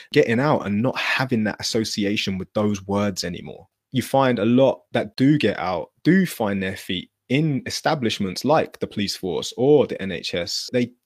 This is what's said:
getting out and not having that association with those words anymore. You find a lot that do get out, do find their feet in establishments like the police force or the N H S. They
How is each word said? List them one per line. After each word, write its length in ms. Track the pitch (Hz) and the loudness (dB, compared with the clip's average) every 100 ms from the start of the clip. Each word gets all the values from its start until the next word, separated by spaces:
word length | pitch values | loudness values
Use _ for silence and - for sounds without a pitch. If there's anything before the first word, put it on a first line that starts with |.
| - | 0
getting 260 | 143 147 113 | 2 4 2
out 260 | 147 131 | 2 2
and 160 | 98 101 | 0 0
not 160 | 127 - | 0 -2
having 460 | - - 131 113 | -2 -2 0 0
that 140 | 107 - | 0 -2
association 800 | - 113 110 - 101 107 - 95 | -4 -2 -2 -2 -2 -2 -4 -6
with 140 | 92 | -4
those 340 | - 107 101 95 | -2 0 -2 -2
words 380 | 101 104 92 | -2 0 -2
anymore. 420 | 87 87 71 - - _ _ | -8 -10 -12 -18 -20 _ _
You 120 | 127 | -6
find 360 | - 135 131 120 | 0 2 4 2
a 60 | |
lot 380 | 104 123 135 - _ | 4 6 6 2 _
that 240 | 120 104 - | -4 -4 2
do 220 | 135 151 | 4 4
get 200 | - - | 2 0
out, 320 | 87 87 - _ | -2 -4 -6 _
do 200 | - 190 | 2 4
find 380 | 180 - 107 98 | 2 0 -2 -2
their 140 | 95 95 | -4 -6
feet 340 | - 90 - _ - | -6 -6 -8 _ -2
in 340 | 135 160 131 - | 0 0 -2 -6
establishments 760 | - 147 151 113 - 98 - | -6 -2 -2 -2 -2 -4 -4
like 340 | 123 156 - - | 0 2 0 -6
the 80 | - | -8
police 300 | - 98 - | -4 -6 -4
force 360 | 92 69 - - | -4 -4 -6 -2
or 320 | 131 147 107 | 4 4 4
the 120 | - | -2
N 120 | 95 | -6
H 220 | 85 - | -8 -6
S. 360 | 90 87 - - | -6 -4 -6 -4
They 200 | 123 123 - | -2 -4 -6